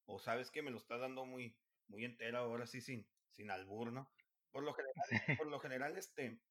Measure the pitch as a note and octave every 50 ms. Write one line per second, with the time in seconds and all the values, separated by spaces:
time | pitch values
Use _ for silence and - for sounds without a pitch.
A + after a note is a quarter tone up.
0 | _ - G2 G2 - A#2+ A#2 B2 B2 - - D3+ D3 C#3 A#2+ G#2 - - A#2 A#2+
1 | C3 C3 C3 C3 C3 B2+ B2+ B2+ B2 A2+ - _ _ _ _ _ _ - G2+ G#2+
2 | A#2 A#2+ A#2 - A#2 A#2 A#2+ B2 B2 A#2 A#2 A#2 A#2+ A#2 - B2+ A#2 - C3 A2+
3 | G2+ - _ _ _ _ - - G#2+ G#2 F#2+ F#2 F#2+ G2 G#2 A2 A#2+ A#2 A#2+ C3
4 | C#3 - _ _ - _ _ _ _ _ - C3+ C#3+ D3+ - - C#3 C3+ - -
5 | F5+ - - - - - C#3 - D#3 D3+ D3 C3+ - C#3 C3 B2+ C#3 D3+ F3 F#3+
6 | - - - D3 C3+ A2+ A2+ A#2 _ _